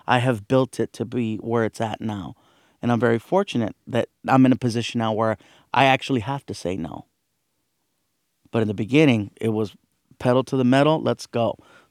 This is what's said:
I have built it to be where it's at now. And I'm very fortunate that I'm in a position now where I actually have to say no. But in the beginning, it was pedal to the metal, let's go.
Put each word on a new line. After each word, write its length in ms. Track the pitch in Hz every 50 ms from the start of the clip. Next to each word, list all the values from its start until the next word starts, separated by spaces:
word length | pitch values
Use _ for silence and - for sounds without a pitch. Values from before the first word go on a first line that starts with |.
| - -
I 100 | 123 123
have 300 | 120 131 120 101 101 -
built 320 | 131 131 131 123 - -
it 120 | 110 - _
to 100 | - 120
be 320 | 98 117 123 117 110 110
where 280 | - - 113 117 117 113
it's 160 | 104 _ -
at 200 | 117 107 104 -
now. 340 | 117 110 104 98 87 - - _ _ _ _ _ _ _ _ _
And 100 | - 120
I'm 80 | 120 117
very 220 | 123 117 117 113
fortunate 560 | - - 170 190 202 - - 123 113 - - _ _
that 220 | - - 117 - - _ _ -
I'm 180 | 110 131 131 131
in 60 | 127
a 60 | 127
position 420 | - 127 123 107 120 113 - - 120
now 140 | 113 110 110
where 240 | 104 113 110 107 - _ _ _ _ _ _ -
I 120 | 120 139
actually 380 | 135 131 131 - - 139 120 98
have 220 | 131 139 139 _
to 80 | - 104
say 220 | - - 87 92
no. 300 | 98 80 76 - 82 - _ _ _ _ _ _ _ _ _ _ _ _ _ _ _ _ _ _ _ _ _ _ _ _ _ _ _ _ _
But 120 | - 117 110
in 60 | 104
the 60 | 101
beginning, 560 | 95 113 98 127 151 160 143 120 107 101 101 _ -
it 100 | - 113
was 260 | 107 110 110 95 - _ _ _ _ _ _ _ _ _
pedal 240 | - 127 123 131 127
to 140 | - 143
the 80 | 131 127
metal, 360 | 123 131 135 143 151 160 156
let's 260 | - 120 120 - -
go. 300 | - - 117 117 107 - - _ _ _ - _ _